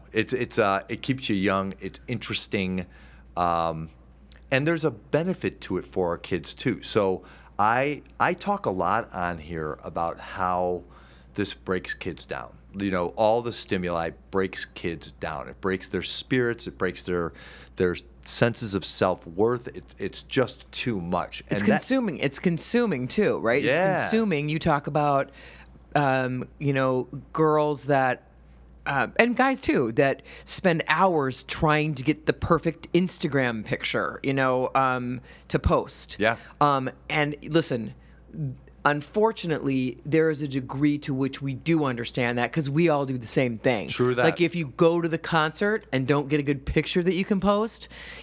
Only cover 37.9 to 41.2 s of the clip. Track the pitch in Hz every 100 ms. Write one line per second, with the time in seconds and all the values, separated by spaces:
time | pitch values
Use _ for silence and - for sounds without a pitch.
37.9 | - - - - 165 139 127 - - 143
38.9 | 147 - 214 220 220 170 143 139 131 127
39.9 | - 151 160 160 143 147 131 123 135 147
40.9 | 147 151 131